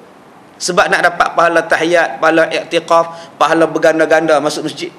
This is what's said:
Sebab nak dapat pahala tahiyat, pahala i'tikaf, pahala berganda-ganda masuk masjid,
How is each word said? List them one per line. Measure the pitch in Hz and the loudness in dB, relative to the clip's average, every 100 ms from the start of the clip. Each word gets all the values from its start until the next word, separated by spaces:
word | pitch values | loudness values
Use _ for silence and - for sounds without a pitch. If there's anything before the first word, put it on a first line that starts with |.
| - - - - - - | -20 -20 -20 -20 -20 -12
Sebab | - 180 160 | -4 0 0
nak | 170 | 2
dapat | 170 170 165 | 0 0 -2
pahala | 165 170 165 - | 2 2 2 0
tahiyat, | 151 165 170 156 139 | -2 0 0 0 0
pahala | 156 165 160 | 0 2 0
i'tikaf, | 156 - 165 165 165 170 - - | -2 -4 -4 0 0 0 -6 -12
pahala | - 151 165 156 | -2 0 2 0
berganda-ganda | 156 160 160 156 160 160 147 | 2 2 2 2 2 2 0
masuk | 147 165 156 | 0 -4 -8
masjid, | - - | -10 -14